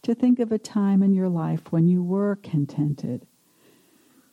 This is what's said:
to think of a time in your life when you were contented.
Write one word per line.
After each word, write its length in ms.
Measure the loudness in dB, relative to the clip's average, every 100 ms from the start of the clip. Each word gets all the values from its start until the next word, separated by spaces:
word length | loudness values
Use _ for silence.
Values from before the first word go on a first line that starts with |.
to 120 | -4
think 240 | 0 2 2
of 140 | 0
a 60 | -4
time 440 | -4 -2 2 2
in 120 | 4
your 160 | 2 0
life 420 | -2 -4 -6 -2
when 160 | 2 4
you 140 | 2
were 340 | 0 -2 -2 -4
contented. 880 | -4 -4 -4 -4 -4 -4 -8 -10 -12 _ _ _ _ _ _ _ _ _ _